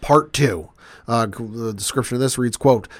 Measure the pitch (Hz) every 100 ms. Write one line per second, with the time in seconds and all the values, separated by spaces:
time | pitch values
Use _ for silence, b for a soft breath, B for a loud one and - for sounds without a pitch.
0 | - 147 151 139 139 85 80 _ B B
1 | B 117 110 98 113 113 113 101 - 131
2 | 117 123 131 - 123 - 139 117 - B